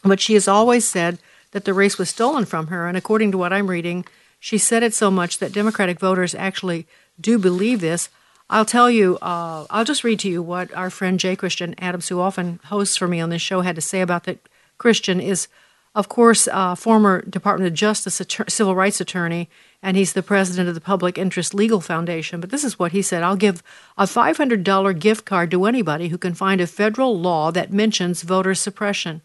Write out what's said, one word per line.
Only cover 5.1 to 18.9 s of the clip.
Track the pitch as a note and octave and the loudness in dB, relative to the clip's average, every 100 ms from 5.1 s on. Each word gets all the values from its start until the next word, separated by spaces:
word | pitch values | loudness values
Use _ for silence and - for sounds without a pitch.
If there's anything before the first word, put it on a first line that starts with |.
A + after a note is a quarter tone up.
much | F#3+ E3+ - | 2 0 -4
that | E3 | -4
Democratic | G3 G#3+ G#3+ F#3+ F3 | 0 -2 0 -2 0
voters | F#3+ F#3 F3+ | 0 2 0
actually | - F#3+ F#3 F#3 E3+ E3 _ _ _ | -2 -6 -6 -6 -6 -8 _ _ _
do | E3 A#3 | 0 2
believe | F#3 F3+ G#3+ B3 | 2 2 0 0
this. | E3 E3+ - _ _ _ _ | 0 -4 -6 _ _ _ _
I'll | G#3 | 0
tell | A3 A#3+ B3 | 2 4 6
you, | A#3 F#3+ F3+ | 6 4 2
uh, | F3 E3+ E3+ D#3+ D3+ | -2 -6 -6 -10 -6
I'll | G#3 | -2
just | A#3 C#4+ | 0 0
read | A#3+ G#3+ | 0 0
to | G3+ | -2
you | F3 | -4
what | E3+ F3+ F3+ | -4 -6 -8
our | - F#3 | -8 -8
friend | - F#3 F#3 | -4 -2 0
Jay | F#3 | 0
Christian | F#3+ F#3 - F3 - | -2 -4 -4 -8 -6
Adams, | F3+ F3 - | -6 -6 -6
who | F3+ | -2
often | F#3 F#3+ F3 E3+ - | -2 -2 -6 -8 -6
hosts | G#3 G3+ - | -4 -2 -2
for | F3 | -2
me | F3 | -2
on | E3 | -2
this | E3+ | -4
show, | - F#3 | -2 -2
had | F3+ | -2
to | E3 | -4
say | - F#3+ | -4 -2
about | F3+ F3 | -2 -2
that. | - - _ _ _ _ | -4 -12 _ _ _ _
Christian | A#3+ A3 - F3+ | 2 2 2 -2
is, | E3+ F#3 - _ _ _ _ A3 | -2 -4 -6 _ _ _ _ -4
of | G3 | -4
course, | - A#3 A3+ - | 6 6 6 2
uh, | F3+ F#3 F3+ | 0 -2 -2
former | A3+ A3 G#3 F#3 | 4 6 6 4
Department | - F#3 G3+ F#3+ F#3 | -2 -4 0 0 0
of | |
Justice | D#3+ G#3 G#3+ - - | 0 0 0 -4 -8
att-, | E3 - - | -6 -6 -4
civil | - G3+ F#3 | 0 0 2
rights | F#3+ | 2